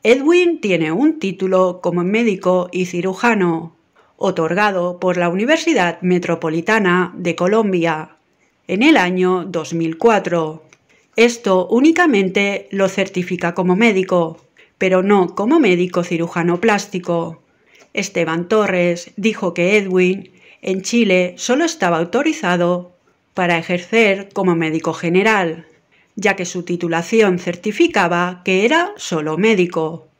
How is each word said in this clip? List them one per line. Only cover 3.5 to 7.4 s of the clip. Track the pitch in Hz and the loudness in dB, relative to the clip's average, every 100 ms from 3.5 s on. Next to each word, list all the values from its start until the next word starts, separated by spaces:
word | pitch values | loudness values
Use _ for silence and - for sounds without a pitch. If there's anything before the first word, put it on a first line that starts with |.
| 165 165 _ _ _ _ _ | 0 -8 _ _ _ _ _
otorgado | 196 180 160 180 208 185 175 180 | -2 0 -2 0 0 0 -4 -2
por | 185 180 | -2 0
la | 175 | 0
Universidad | 185 233 320 330 269 175 170 | 0 0 0 2 0 0 -2
Metropolitana | 180 180 180 170 165 160 170 220 190 180 175 | 0 0 0 -4 -2 -4 0 2 2 2 0
de | - 175 | -4 -6
Colombia | 165 | -2